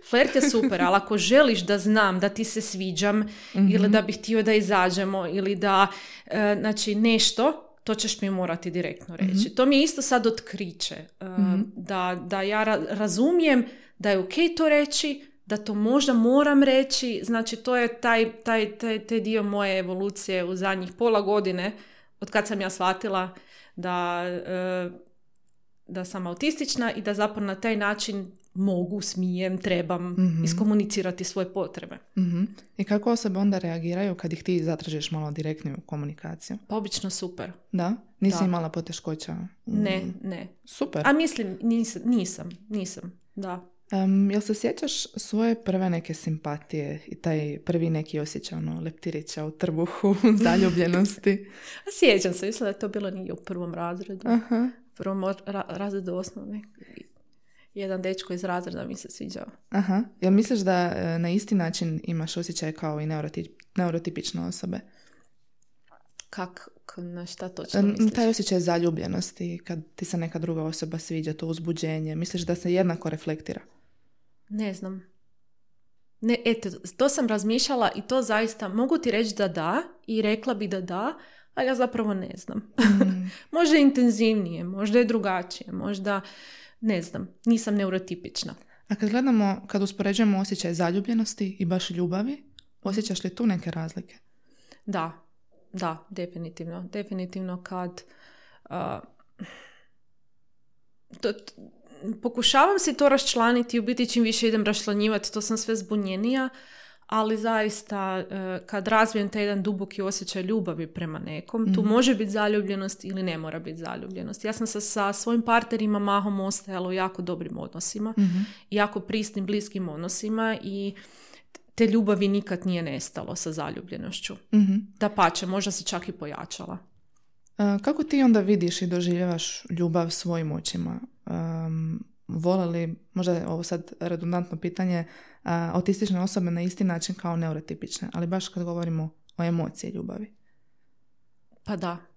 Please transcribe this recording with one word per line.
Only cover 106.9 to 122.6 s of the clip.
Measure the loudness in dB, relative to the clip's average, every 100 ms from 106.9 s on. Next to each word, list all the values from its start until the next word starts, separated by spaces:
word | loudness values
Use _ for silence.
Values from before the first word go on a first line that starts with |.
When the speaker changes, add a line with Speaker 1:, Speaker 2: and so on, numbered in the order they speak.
| -20 -2
Speaker 1:
ali | 0 2 0
zaista, | 0 0 0 -4 -8 -4 -2 -4
e, | -6 -6 -6 -8 -6
kad | -4 2
razvijem | 4 4 2 -2
taj | 0
jedan | 0 0
duboki | -2 -2 -6 -4
osjećaj | -4 -4 -6 -4
ljubavi | 0 0 0 -6 -8
prema | -6 -6 -6
nekom, | -8 -10 -6 0 2
tu | 4
Speaker 2:
Mhm. | 6
Speaker 1:
može | 6 6
biti | 2 0
zaljubljenost | 0 2 2 0 -4 -6 -8
ili | -8 -4
ne | -4 -4
mora | -8 -8
biti | -10 -10
zaljubljenost. | -10 -10 -10 -10 -10 -6
Ja | -6
sam | -4 -4
se | -4
sa | -4 -2 -2
svojim | -2 0 0
partnerima | 4 2 2 -2 0 0
mahom | 2 2 2 -2
ostajala | -2 -4 -4 -6 -2
u |
jako | -2 -2 -4
dobrim | -6 -6 -6 -8
odnosima, | -10 -6 -6 -4 -4
Speaker 2:
Mhm. | 2 2 2 -2 -8 -4
Speaker 1:
jako | 0 0 0
prisnim, | -2 -4 -2 -4 -2
bliskim | -2 -2 -6 -6
odnosima | -6 -4 -4 -2 0 0 -2
i | -6 -4 -6 -8 -20 -20 -20 -20 _ -20 -16
te | 2 4
ljubavi | 6 4 2 4
nikad | 2 0 -4